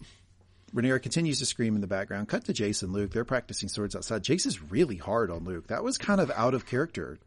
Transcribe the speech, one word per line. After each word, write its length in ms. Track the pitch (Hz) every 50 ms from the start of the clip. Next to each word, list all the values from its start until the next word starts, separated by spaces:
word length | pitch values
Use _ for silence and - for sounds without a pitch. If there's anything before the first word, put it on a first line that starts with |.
| - - - - - _ - _ - _ - _ - - -
Rhaenyra 260 | 123 117 131 131 127
continues 360 | - 123 - 165 170 160 143 127
to 80 | 139
scream 300 | - - - 120 113 110
in 60 | 104
the 60 | 101 90
background. 420 | 98 95 98 - 101 98 104 -
Cut 160 | - - -
to 80 | - 190
Jace 280 | - 107 104 107 -
and 100 | - 92
Luke. 200 | 92 101 104 95
They're 140 | - 110 120
practicing 440 | - 131 123 - - 101 - - 95
swords 260 | - - 104 101 -
outside. 280 | 95 92 - 117 107 90
Jace 240 | - 143 190 - 277
is 120 | 175 -
really 380 | 78 76 92 123 175 147 107 87
hard 320 | - - 104 117 113 90
on 140 | 85 76 82
Luke. 240 | 90 90 82 - -
That 160 | 110 - 214
was 160 | 247 269 -
kind 200 | - - 202 190
of 120 | 170 127
out 240 | - 107 113 127 131
of 100 | 123 -
character, 540 | - - 120 151 165 - - 82 64 76 - -